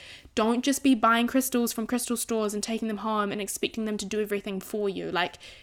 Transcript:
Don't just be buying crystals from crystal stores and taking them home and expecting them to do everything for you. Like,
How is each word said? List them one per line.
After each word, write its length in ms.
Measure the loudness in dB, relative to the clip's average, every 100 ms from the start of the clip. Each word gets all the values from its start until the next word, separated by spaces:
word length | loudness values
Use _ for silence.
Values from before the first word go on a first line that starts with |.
| -16 -20 -6 2
Don't 300 | 2 4 2
just 180 | 2
be 120 | 4 6
buying 320 | 6 4 4
crystals 440 | 2 2 2 0
from 160 | 0 -2
crystal 300 | -2 0 -2
stores 360 | 0 0 0
and 80 | -2
taking 280 | -2 -2 -2
them 80 | -2
home 340 | -2 0 0
and 80 | -2
expecting 460 | -4 -2 -2 -2 -4
them 100 | -4
to 80 | -2
do 140 | -2
everything 400 | 0 -2 -2 -6
for 300 | -4 -2 -2
you. 200 | -2 -2
Like, 280 | 0 -2 -4 -18 -20